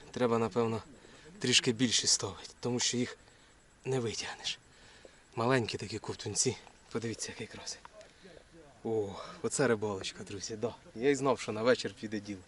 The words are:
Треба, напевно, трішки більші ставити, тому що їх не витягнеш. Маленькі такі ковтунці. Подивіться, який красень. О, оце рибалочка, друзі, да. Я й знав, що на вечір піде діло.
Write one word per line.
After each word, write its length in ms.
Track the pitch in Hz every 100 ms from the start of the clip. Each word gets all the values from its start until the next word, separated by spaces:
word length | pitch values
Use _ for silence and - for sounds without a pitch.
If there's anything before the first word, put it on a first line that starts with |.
| -
Треба, 280 | - 120 113
напевно, 440 | 113 110 113 113 - - - - - -
трішки 340 | 123 120 -
більші 340 | 113 127 101 -
ставити, 440 | - 107 92 - -
тому 200 | 123 123
що 160 | - 120
їх 200 | 123 - - - - - - -
не 160 | 131 131
витягнеш. 580 | 117 98 - - - - - - - - - - -
Маленькі 440 | - 117 131 107 104
такі 200 | 98 104
ковтунці. 580 | - 104 110 98 123 104 - - -
Подивіться, 360 | 117 117 104 -
який 180 | - 110
красень. 340 | 98 - - - - - - 190 165 - 165 147 -
О, 240 | 113 110 98 90 - -
оце 260 | 117 - 127
рибалочка, 560 | 110 104 95 92 -
друзі, 320 | 104 104 - 107
да. 180 | 113 - -
Я 160 | 110 131
й 40 |
знав, 260 | 139 139 117
що 120 | -
на 100 | 107
вечір 320 | 123 120 104 -
піде 200 | 110 107
діло. 200 | 104 95